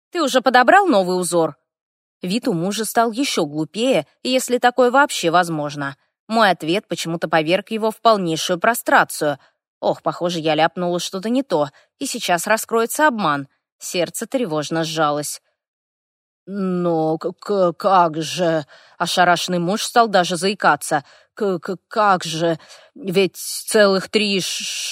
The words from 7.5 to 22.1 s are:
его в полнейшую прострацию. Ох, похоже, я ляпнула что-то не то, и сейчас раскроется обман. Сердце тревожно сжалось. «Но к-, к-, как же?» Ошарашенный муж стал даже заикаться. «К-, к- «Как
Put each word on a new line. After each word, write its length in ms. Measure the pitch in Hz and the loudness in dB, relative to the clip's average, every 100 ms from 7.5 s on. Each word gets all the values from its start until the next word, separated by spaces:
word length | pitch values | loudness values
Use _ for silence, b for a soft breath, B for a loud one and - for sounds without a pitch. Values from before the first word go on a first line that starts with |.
| 185 - | 0 -2
его 200 | 220 220 | -4 -4
в 80 | - | 0
полнейшую 580 | 233 214 175 160 - 175 | 2 2 2 -2 -2 0
прострацию. 800 | 220 233 - 262 160 - 151 139 b b _ - | 0 0 2 2 2 0 -4 -4 b b _ -6
Ох, 200 | 208 151 | -4 -2
похоже, 380 | 165 - 175 175 | -4 -4 -4 -2
я 160 | 156 151 | -2 2
ляпнула 460 | 165 - 175 175 | 0 0 -4 -4
что-то 260 | - 196 214 | -4 -8 -4
не 160 | 254 | -2
то, 280 | 277 160 139 b b - | 0 -2 -2 b b -12
и 60 | - | -10
сейчас 420 | 240 - 175 - | -6 -2 -2 0
раскроется 580 | 220 - 226 233 - 302 | -2 -2 -2 -2 2 0
обман. 440 | 226 165 143 135 _ _ _ | 2 0 -2 -4 _ _ _
Сердце 480 | - 180 160 - 226 | -8 -4 -4 -6 -6
тревожно 580 | 269 214 156 143 165 160 | -4 -2 -4 -4 -4 -4
сжалось. 560 | 160 151 147 147 - _ _ _ _ _ _ _ _ _ _ - | 0 0 0 -4 -10 _ _ _ _ _ _ _ _ _ _ -12
«Но 680 | 202 190 180 175 165 160 160 | -6 -2 -2 0 0 0 -2
к-, 160 | 165 | -6
к-, 400 | - - 202 175 | -8 -4 0 0
как 480 | 165 202 190 170 156 | 0 4 4 4 0
же?» 440 | 151 139 175 160 143 b b b | -6 -2 0 0 -4 b b b
Ошарашенный 600 | 170 - 175 170 - 180 | -2 2 4 2 0 -2
муж 240 | 170 220 | -2 -2
стал 240 | - 240 233 | 0 2 4
даже 300 | 190 170 175 | 2 0 0
заикаться. 640 | 190 208 185 147 - 151 - b b | -2 0 2 0 0 -4 -4 b b
«К-, 260 | - 202 175 | -6 -4 -4
к- 180 | - 180 _ | -6 -12 _
«Как 360 | 226 208 | 0 2